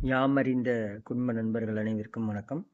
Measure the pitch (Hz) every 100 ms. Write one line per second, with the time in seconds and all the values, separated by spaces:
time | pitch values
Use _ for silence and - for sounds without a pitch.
0 | 135 131 135 139 131 127 123 120 107 104
1 | - 123 123 113 113 113 110 107 107 110
2 | 107 - 110 104 104 143 -